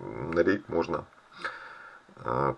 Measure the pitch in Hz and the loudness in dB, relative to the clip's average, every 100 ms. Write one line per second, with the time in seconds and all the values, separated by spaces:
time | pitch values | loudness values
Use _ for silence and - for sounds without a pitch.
0 | 50 57 78 82 90 101 - 82 82 76 | -10 -6 0 4 4 4 2 0 2 -2
1 | - - - - - - - - - - | -4 -16 -20 -10 -10 -8 -14 -16 -18 -20
2 | - - 60 64 69 | -20 -8 -2 2 2